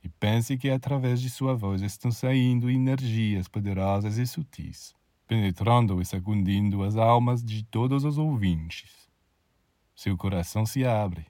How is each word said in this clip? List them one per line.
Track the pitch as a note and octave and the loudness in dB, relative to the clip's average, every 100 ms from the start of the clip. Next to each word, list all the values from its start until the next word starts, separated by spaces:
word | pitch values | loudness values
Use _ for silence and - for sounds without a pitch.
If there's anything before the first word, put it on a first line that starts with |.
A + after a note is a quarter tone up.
E | - | -14
pense | - G#2+ A2+ A2+ C3 | -4 0 0 0 -2
que, | C#3 | 0
através | C3 B2 C#3 B2+ B2 | -2 0 -2 0 0
de | B2+ | -2
sua | - C3 B2+ | -4 -2 0
voz, | G2+ G2 | 0 -2
estão | G2 - A#2+ | -4 -4 -4
saindo | A2+ C3 C3 B2+ B2 A#2+ | -2 0 2 4 2 2
energias | C3 C3 C3+ C3 A2+ G#2+ G2+ F#2 | 2 2 0 -2 0 2 0 -2
poderosas | - G2+ F#2+ F#2+ G2 G#2 G#2+ | -4 -4 0 0 0 -2 -2
e | B2+ | -4
sutis, | - D3+ - - - - _ _ _ _ | -4 -10 -10 -14 -14 -20 _ _ _ _
penetrando | A2+ G2+ F2+ G#2 A#2+ A2+ F#2 | 0 0 0 4 6 6 2
e | |
sacudindo | F2 F#2+ F2+ G#2+ F#2+ G2 G#2 G2+ | -2 -4 -2 0 2 2 2 0
as | G2 | 0
almas | G#2+ A2+ A#2+ A#2+ B2 | 2 4 4 4 0
de | A#2 A2 | -2 -6
todos | G#2+ A2 B2 C#3 | -4 -2 0 0
os | C#3+ D3 | 0 0
ouvintes. | D#3 C3 G2 E2 D#2+ - - - _ _ _ _ _ _ _ _ _ _ | 0 0 0 0 -4 -12 -18 -20 _ _ _ _ _ _ _ _ _ _
Seu | - F#2 | -4 -4
coração | G2+ F#2+ E2+ A2 | -2 -4 -4 -2
se | A2 C3+ | -2 0
abre. | B2+ A2 G#2 E2+ D#2+ | 0 0 -2 -6 -12